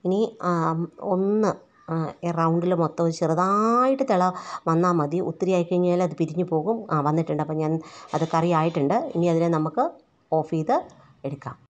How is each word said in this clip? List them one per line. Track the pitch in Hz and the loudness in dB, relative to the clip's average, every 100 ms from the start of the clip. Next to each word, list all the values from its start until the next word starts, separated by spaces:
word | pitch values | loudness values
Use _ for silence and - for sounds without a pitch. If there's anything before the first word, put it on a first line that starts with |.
ഇനി, | 185 302 320 - | 0 0 0 -2
ആ, | 180 170 160 160 165 - | -2 0 0 -2 -4 -6
ഒന്ന്, | - 185 196 214 208 - - _ - | -4 0 0 2 0 -2 -10 _ -8
ആ, | 165 156 - 170 170 | -4 -4 -4 -4 0
റൗണ്ടിൽ | 165 165 180 | 2 2 2
മൊത്തം | 180 160 156 | 2 0 2
ഒരു | 170 | -2
ചെറുതായിട്ട് | 165 160 160 185 202 220 233 254 269 | 0 0 2 2 2 2 2 2 2
തിള | 269 190 185 180 - - - | 2 2 2 0 -10 -8 0
വന്നാൽ | 165 180 | 2 2
മതി. | 170 147 170 | 2 0 -2
ഒത്തിരി | 147 160 185 | -4 -2 0
ആയിക്കഴിഞ്ഞാൽ | 185 170 180 180 175 | 0 2 2 2 2
അത് | 180 151 | 0 0
പിരിഞ്ഞു | 160 160 | -2 -2
പോകും. | 175 160 160 226 208 | -2 0 0 -4 -2
ആ, | 156 | 0
വന്നിട്ടുണ്ട്. | 143 156 160 151 | 2 0 0 -2
അപ്പോൾ | 156 | -2
ഞാൻ | 156 156 160 - - - | -2 -2 -2 -6 -20 -6
അത് | 147 160 | -4 0
കറി | 165 170 | 0 2
ആയിട്ടുണ്ട്. | 160 160 165 143 214 311 | 2 2 0 0 0 -2
ഇനി | 170 175 | -2 2
അതിനെ | 165 170 | 2 2
നമുക്ക് | 160 156 190 311 - _ _ _ | 0 -2 -2 -2 -4 _ _ _
ഓഫ് | 160 151 | -2 -2
ചെയ്ത് | 165 156 - - - - _ | -4 0 -2 -2 -20 -20 _
എടുക്കാം. | 139 139 - - _ | -10 -10 -14 -16 _